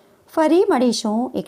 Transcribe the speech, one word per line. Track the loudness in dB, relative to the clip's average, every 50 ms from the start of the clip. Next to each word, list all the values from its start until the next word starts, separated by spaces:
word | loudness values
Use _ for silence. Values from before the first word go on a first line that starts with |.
| _ _ _ _ _ _ -2
ફરી | 0 0 2 2 2 2 2
મળીશું | 2 2 2 0 -2 -2 -4 -4 -4 -4 -4 -4 -6
એક | -8 -8